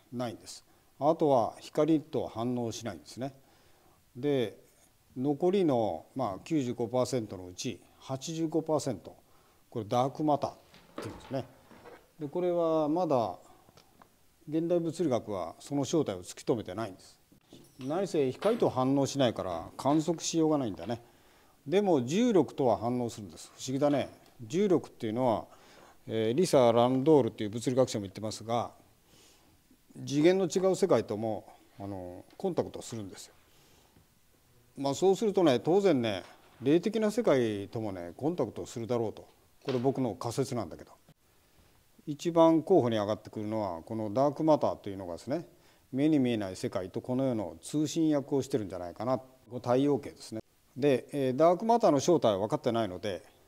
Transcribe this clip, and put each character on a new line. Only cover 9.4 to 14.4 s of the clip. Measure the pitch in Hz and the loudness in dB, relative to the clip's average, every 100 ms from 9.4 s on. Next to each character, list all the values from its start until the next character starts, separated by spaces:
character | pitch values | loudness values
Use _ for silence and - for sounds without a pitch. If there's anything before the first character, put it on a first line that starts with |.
| _ _ _ | _ _ _
こ | 120 | -10
れ | |
ダ | 104 123 135 | -2 0 0
ー | 131 | -2
ク | |
マ | 156 139 | 0 0
タ | 107 | -2
ー | |
っ | - _ - - - | -8 _ -20 -20 -14
て | 110 | -14
い | |
う | |
ん | - | -14
で | - | -10
す | |
ね。 | 131 120 - - - - - _ - | -8 -8 -16 -20 -20 -20 -20 _ -12
で、 | 147 | -8
こ | 180 | -2
れ | 180 | 0
は | 175 165 160 147 | 0 2 2 2
ま | 165 175 | 0 2
だ | 131 104 - - - _ - _ _ - _ _ _ | 0 0 -6 -16 -20 _ -20 _ _ -20 _ _ _